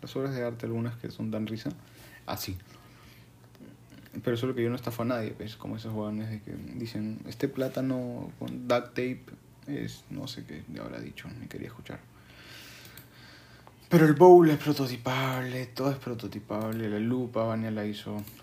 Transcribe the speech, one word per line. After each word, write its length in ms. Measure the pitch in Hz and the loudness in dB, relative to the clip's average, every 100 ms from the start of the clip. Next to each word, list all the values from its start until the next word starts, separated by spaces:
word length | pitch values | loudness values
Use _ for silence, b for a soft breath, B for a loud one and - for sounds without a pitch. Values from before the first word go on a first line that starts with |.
las 140 | - 135 | -8 -4
obras 200 | 135 131 | -4 -2
de 80 | 120 | -4
arte, 220 | 117 113 | -4 -4
algunas 280 | 113 117 117 | -2 -4 -6
que 140 | 113 | -10
son 200 | - 110 | -6 -4
tan 160 | 107 110 | -4 -4
risa, 240 | 113 151 - B B B B - | -6 -6 -10 B B B B -8
así. 280 | 104 - 92 B B B B B B B - - - - - - - - 117 | -6 -6 -8 B B B B B B B -20 -20 -20 -20 -20 -20 -20 -14 -6
Pero 140 | 127 117 | -2 0
solo 160 | 131 | 0
que 100 | 127 | 0
yo 60 | 117 | -2
no 60 | 123 | -2
estafo 260 | - 117 | -6 -4
a 20 | 113 | -2
nadie, 260 | 117 107 | -2 -4
pues, 240 | - 107 - | -6 -12 -10
como 200 | - 110 | -10 -8
esos 180 | 110 | -6
huevones 360 | 107 107 107 110 | -4 -4 -4 -6
de 120 | 107 | -8
que 120 | 113 - 107 120 | -10 -12 -10 -8
dicen, 440 | 113 107 107 110 - | -6 -6 -6 -6 -10
"Este 200 | - 143 | -4 -4
plátano 840 | 131 131 127 131 127 123 120 - - | -2 -4 -2 -2 -2 -4 -8 -10 -10
con 300 | 123 127 123 | -10 -6 0
duct 220 | 123 - | 0 0
tape 340 | - 127 127 - - - - - | -4 -4 -4 -10 -20 -20 -18 -8
es 360 | 143 55 - - | -6 -6 -10 -12
no 160 | - - | -10 -10
sé 180 | - - | -10 -12
qué", 180 | - - | -14 -12
le 80 | - | -10
habrá 180 | - - | -10 -10
dicho, 280 | - - - - | -10 -12 -14 -12
ni 80 | - | -12
quería 200 | - - | -10 -12
escuchar. 320 | - - - - B B B B B B B B B B B B B B B B - - | -12 -14 -14 -16 B B B B B B B B B B B B B B B B -20 6
Pero 180 | 170 156 | 8 10
el 80 | |
bowl 360 | 143 180 175 160 | 12 12 12 12
es 60 | 147 | 8
prototipable, 1080 | 151 139 131 120 123 131 131 127 127 127 120 | 2 2 0 -2 -2 0 0 -2 -2 -4 -6
todo 220 | - 139 | -2 0
es 60 | 139 | 0
prototipable. 920 | 123 117 101 104 - 104 110 113 110 | -4 -6 -6 -8 -6 -4 -2 -2 -2
La 100 | 104 | 0
lupa, 440 | 113 127 120 113 | 0 0 -2 0
Vania 280 | 113 110 110 | 0 0 -2
la 140 | 107 104 | -2 -4
hizo 380 | 104 107 104 104 - | -6 -8 -8 -10 -12